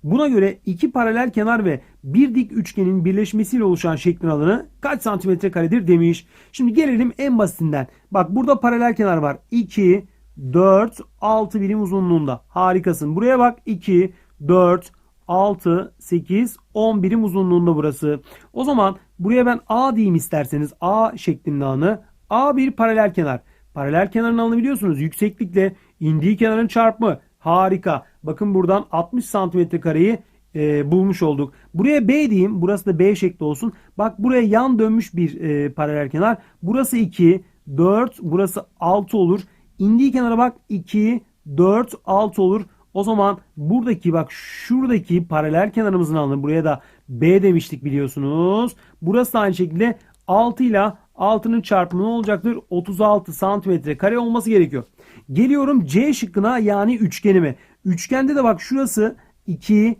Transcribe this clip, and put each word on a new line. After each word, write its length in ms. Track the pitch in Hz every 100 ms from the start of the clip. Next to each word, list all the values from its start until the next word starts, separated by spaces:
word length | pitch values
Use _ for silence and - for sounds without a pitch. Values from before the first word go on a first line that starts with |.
Buna 240 | 151 233 294
göre 300 | 233 196 190 -
iki 240 | 170 277
paralel 420 | 254 226 226 254
kenar 320 | 220 214 233
ve 160 | 190 131 - _
bir 300 | 135 175 277
dik 180 | 233 220
üçgenin 520 | 226 170 - 185 190
birleşmesiyle 600 | 170 196 208 214 202 254
oluşan 320 | 208 180 170 156
şeklin 320 | 175 175 165
alanı 380 | 151 156 226 - _
kaç 220 | 277 285
santimetre 480 | 226 196 185 180 196
karedir 380 | 175 165 233 175
demiş. 380 | 170 170 170 - _ _
Şimdi 200 | - 240
gelelim 400 | 226 302 233 240 -
en 200 | 277 233
basitinden. 480 | 196 - 160 147 131 _ _
Bak 200 | 196 165
burada 300 | 208 262 269
paralel 360 | 240 233 240 233
kenar 200 | 202 165
var. 220 | 147 143 _
İki, 560 | 233 202 - 185 196 - _ _ - 135
dört, 480 | 151 190 190 226 - - _
altı 400 | 208 220 214 220
birim 220 | 196 214
uzunluğunda. 600 | 196 196 180 170 143 120 _
Harikasın. 680 | 180 185 185 180 160 151 160
Buraya 220 | 240 262
bak. 200 | 240 240 -
İki, 460 | 185 - 175 185 - _ _ 147
dört, 440 | 185 180 180 - _ _ _ -
altı, 680 | 180 202 196 175 170 - _
sekiz, 580 | - 175 - 190 240 - _
on 280 | 214 220 214
birim 220 | 185 226
uzunluğunda 520 | 214 185 185 175 170 156
burası. 440 | 151 139 151 147 - - _
O 120 | -
zaman 320 | 262 262 196 190 _ -
buraya 280 | 185 247 240
ben 140 | 233 _
A 280 | 226 269 226
diyeyim 180 | 208
isterseniz. 580 | 165 - 156 139 147 147 -
A 360 | 175 214 226 -
şeklinde 480 | - 143 - 143
alanı. 380 | 139 135 165 214 - _ _
A 260 | 220 285 269
bir 140 | 269
paralel 440 | - 226 220 214
kenar. 260 | 165 151 123 _ _ _
Paralel 360 | 151 139 156 196
kenarın 280 | 226 233 233
alanı 180 | 226 233
biliyorsunuz. 440 | 254 247 190 143
Yükseklikle 720 | 160 - 208 208 190 185 190 190 _ _
indiği 360 | 156 156 165 214
kenarın 300 | 226 220 233
çarpımı. 540 | 233 226 220 226 143 _ _
Harika. 640 | 165 175 190 185 185 143 - _
Bakın 320 | 151 - 208
buradan 320 | 190 175 196 196
altmış 340 | 165 170 247
santimetre 560 | - 208 185 180 170 170
kareyi, 380 | 170 160 190 233 _ _ _
e, 380 | 156 151 147 143
bulmuş 300 | 180 196 185
olduk. 300 | 160 143 143 _ _
Buraya 340 | 165 240 294 220
B 220 | 285 294
diyeyim. 320 | 196 190 202
Burası 240 | 180 202 202
da 120 | 160
B 180 | 190 208
şekli 280 | 185 -
olsun. 280 | 151 147 233 - _ -
Bak 200 | 220 220
buraya 240 | 240 254
yan 360 | 220 214 262 233
dönmüş 360 | 220 226 -
bir, 260 | 170 165 160
e, 320 | 160 147 143
paralel 380 | 143 151 147 139
kenar. 260 | 151 214 233 - _
Burası 340 | 170 254 269 240
iki, 480 | 190 - 170 185 - _ - 139
dört, 420 | 180 208 240 -
burası 440 | 165 170 190 202 - _
altı 380 | 170 196 196 220
olur. 220 | 175 196 - _ _ -
İndiği 340 | 196 233 269
kenara 260 | 254 240 226
bak 180 | 247 240 _
iki, 560 | 202 170 214 214 240 _ _ 151 139
dört, 380 | 180 214 220 -
altı 380 | - 190 214 -
olur. 200 | 185 208 202 _ _
O 100 | 190
zaman 340 | 202 214 196 196 _ -
buradaki 560 | 147 240 240 175 175
bak 200 | 165 156
şuradaki 960 | - - - - 254 262 226 - 175 170
paralel 440 | 156 156 160 202
kenarımızın 420 | 226 214 185 156
alanı 280 | 156 143 139
buraya 220 | 143 160
da 160 | 156 139 _ _ -
B 340 | 120 156 190
demiştik 420 | 196 170 - 135
biliyorsunuz. 920 | 139 139 135 143 139 156 180 208 240 - _ _
Burası 300 | 165 226 247
da 80 | 226
aynı 140 | 202
şekilde 440 | 180 180 165 233 233 _ _ -
altı 380 | 196 240 233
ile 280 | 254 202 208 196 _
altının 460 | - 190 220 226 233
çarpımı 420 | - 196 175 175
ne 40 | 214
olacaktır? 520 | 233 214 202 208 233 _
Otuz 300 | 180 180 185
altı 320 | 214 208 185
santimetre 640 | 160 196 202 196 175 143 143
kare 220 | 196 233
olması 320 | 240 233 220
gerekiyor. 340 | 214 160 131 - _ - - -
Geliyorum 520 | 139 247 285 277 277
C 280 | 151 165 285
şıkkına 460 | 269 220 202 208 254
yani 380 | 208 202 208 247
üçgenime. 600 | 214 - 208 190 156 127 _ _
Üçgende 520 | 190 170 - 262 269 285
de 80 |
bak 160 | 240 214
şurası 560 | - 269 269 - 214 220 _ _ -
iki 500 | 170 - 214 220